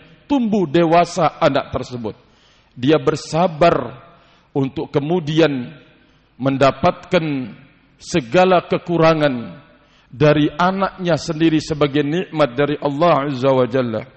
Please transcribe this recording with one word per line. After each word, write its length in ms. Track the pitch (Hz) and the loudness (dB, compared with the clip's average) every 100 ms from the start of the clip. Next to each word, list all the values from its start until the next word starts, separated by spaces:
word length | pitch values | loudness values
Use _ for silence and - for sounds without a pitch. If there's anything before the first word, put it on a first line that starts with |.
| - - - | -20 -20 -4
tumbuh 400 | 285 226 208 160 | -2 0 0 2
dewasa 720 | 165 165 170 170 175 151 - | 2 4 4 2 0 -2 0
anak 320 | 160 135 - | 0 0 -4
tersebut. 400 | 131 127 123 107 - _ _ _ _ _ - | -8 -8 -8 -10 -12 _ _ _ _ _ -4
Dia 240 | 127 151 | 0 2
bersabar 960 | 139 151 - 156 185 147 170 147 120 - - - _ _ _ | 0 -4 -4 -2 -2 2 2 2 -4 -12 -20 -20 _ _ _
untuk 340 | 143 135 - 131 | -4 -4 -6 -4
kemudian 880 | 147 147 180 147 160 156 135 120 - - _ _ _ _ - | -4 -2 -2 0 2 2 0 -8 -16 -20 _ _ _ _ -6
mendapatkan 840 | 135 135 135 - 180 180 - 180 160 139 123 - - _ _ _ | -4 2 0 2 -2 -2 -2 -2 -2 -6 -8 -14 -20 _ _ _
segala 680 | - 165 117 170 185 175 | -4 -4 0 2 4 2
kekurangan 960 | - - - 165 160 156 147 123 104 85 - _ _ _ _ | 0 -6 -2 2 2 4 0 -2 -8 -16 -20 _ _ _ _
dari 380 | 117 151 151 147 | 0 2 4 2
anaknya 720 | - 180 190 185 - 175 147 | 0 -2 0 -4 -4 -2 -2
sendiri 400 | - 156 165 156 | -4 0 2 2
sebagai 480 | - 151 147 143 143 | -2 -2 0 0 0
nikmat 480 | 170 - 156 139 | -2 -4 -2 -2
dari 240 | 120 143 147 | 0 -2 -2
Allah 500 | 147 139 175 135 143 | -4 0 2 2 0
Azza 220 | 127 135 | 0 2
wa 160 | 131 123 | 2 2
Jalla. 360 | 131 120 110 - | 0 -2 -6 -10